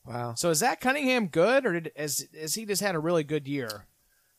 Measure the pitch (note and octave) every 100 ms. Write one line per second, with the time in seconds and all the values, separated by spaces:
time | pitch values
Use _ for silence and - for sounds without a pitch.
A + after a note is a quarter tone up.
0 | B2 A#2+ A#2+ A#2 F3 D#3 A#3 D#4+ B3 C#4
1 | C4 B3+ G3 D#3+ F#3 C4+ C4 E3+ D#3+ -
2 | D3 C#3 C#3 D3+ D#3 E3+ A3 F#3 G3+ E3+
3 | D#3+ E3+ C#3+ D3+ C3+ C#3+ A#2 G#2 - _
4 | _ _ _